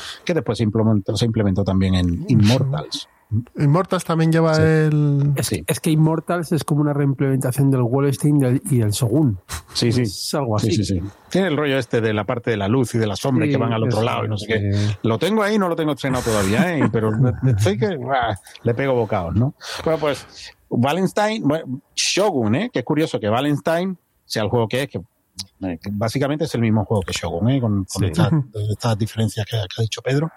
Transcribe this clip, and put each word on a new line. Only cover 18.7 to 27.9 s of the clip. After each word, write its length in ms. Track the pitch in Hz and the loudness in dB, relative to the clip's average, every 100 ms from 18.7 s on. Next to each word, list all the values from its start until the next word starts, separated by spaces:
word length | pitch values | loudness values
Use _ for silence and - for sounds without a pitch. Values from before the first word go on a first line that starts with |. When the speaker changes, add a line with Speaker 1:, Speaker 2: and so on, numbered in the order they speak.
Speaker 1:
pego 220 | 117 139 123 | 0 0 0
bocados, 380 | 107 104 85 | 0 -2 0
¿no? 200 | 90 131 - - - 165 | 0 0 -4 -12 -6 -2
Bueno, 120 | 160 | 0
pues, 300 | 151 135 - - - - - | -2 -4 -8 -20 -20 -20 -6
Wallenstein, 720 | 120 131 165 185 - 214 220 147 | 0 0 2 0 0 0 0 0
bueno, 340 | 160 147 131 - - | -2 -4 -12 -10 -6
Shogun, 600 | - - 208 147 107 127 | -2 2 2 2 0 0
¿eh? 140 | 240 | -2
Que 60 | - | -4
es 60 | - | -2
curioso 320 | 151 156 110 | 0 0 -2
que 120 | 104 | 0
Wallenstein 680 | 113 147 139 170 165 190 180 _ _ - | 0 0 0 0 0 -2 -6 _ _ -8
sea 180 | 113 | -4
el 60 | 104 | 0
juego 180 | 120 110 | 0 0
que 160 | 123 | -2
es, 60 | 139 | -4
que, 80 | - | -8
eh, 840 | - _ _ - - - 92 82 | -14 _ _ -18 -18 -10 -8 -8
que 80 | 104 | -8
básicamente 500 | 104 110 131 139 147 | -4 -2 -2 -2 -2
es 120 | 160 123 | -2 0
el 40 | |
mismo 220 | 117 110 | 2 2
juego 180 | 98 107 | 0 -2
que 100 | 90 | -2
Shogun, 360 | - 85 85 110 | -6 -6 -2 0
¿eh? 120 | 139 | 0
Con, 240 | 117 98 | 0 -2
con 160 | 92 | -2